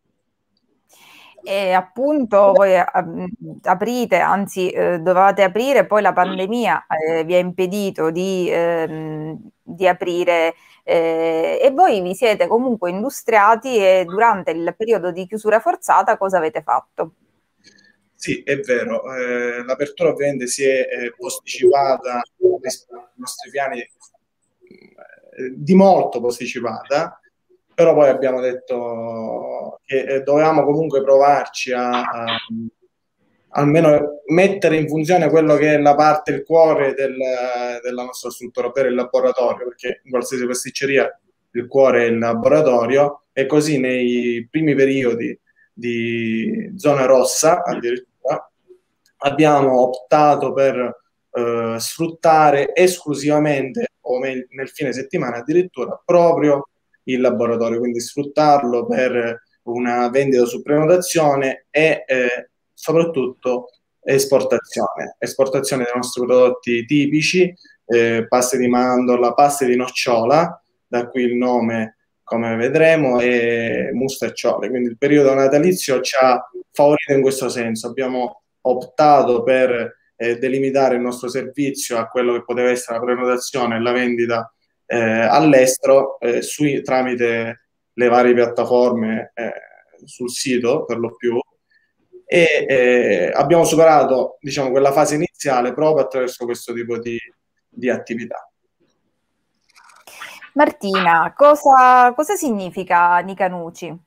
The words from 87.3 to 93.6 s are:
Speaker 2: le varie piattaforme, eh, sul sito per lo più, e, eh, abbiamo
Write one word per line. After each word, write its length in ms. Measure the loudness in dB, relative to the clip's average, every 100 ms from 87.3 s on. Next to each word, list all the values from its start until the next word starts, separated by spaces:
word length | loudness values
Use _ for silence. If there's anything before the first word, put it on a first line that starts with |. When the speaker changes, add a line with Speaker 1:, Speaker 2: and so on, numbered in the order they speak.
| -2 -6 -10 _ _ _
Speaker 2:
le 160 | -2 2
varie 260 | 4 4
piattaforme, 960 | 4 2 -2 0 2 2 0 -2 -4 -8
eh, 180 | -10 -10 -10 -18 _ _ _
sul 260 | -20 -12 -10
sito 540 | -6 -2 0 0 -2
per 140 | -4 -6
lo 160 | -6
più, 240 | -4 -4 -4 -6 _ _ _ _ _ _ -20 -2
e, 400 | 2 2 2 0
eh, 640 | 2 4 4 2 0 0
abbiamo 320 | 0 2 4